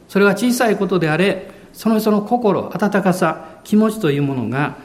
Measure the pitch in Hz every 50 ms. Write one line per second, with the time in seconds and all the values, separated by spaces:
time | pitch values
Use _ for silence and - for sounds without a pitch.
0 | - - - 196 202 202 185 196 240 247 240 247 254 226 196 - 202 185 202 175
1 | 160 156 151 160 185 202 185 - - - - - - - - - - 220 226 214
2 | 214 220 208 208 208 - 240 240 240 208 180 135 104 104 - 175 214 202 - 202
3 | 185 190 175 180 185 160 160 - - - - - - - 208 214 220 220 214 220
4 | 214 156 139 143 143 139 135 127 113 104 123 135 151 135 143 - -